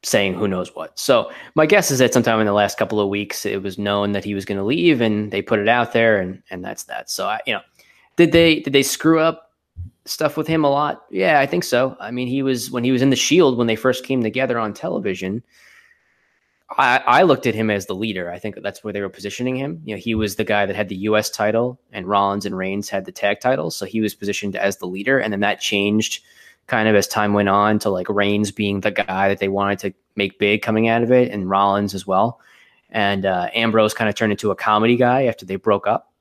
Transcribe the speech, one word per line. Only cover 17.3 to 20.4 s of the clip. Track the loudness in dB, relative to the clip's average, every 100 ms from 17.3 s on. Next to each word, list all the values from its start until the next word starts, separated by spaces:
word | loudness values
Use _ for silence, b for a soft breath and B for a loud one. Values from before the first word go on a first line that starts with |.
| 4
at | 0
him | 0 0
as | -2
the | -4
leader. | -6 -6 -6 -8
I | -8
think | -10 -8
that's | -10 -8
where | -10
they | -8
were | -8
positioning | -8 -10 -6 -4
him. | -4 -8 -10
You | -10
know, | -8
he | -4
was | -2 -2
the | -4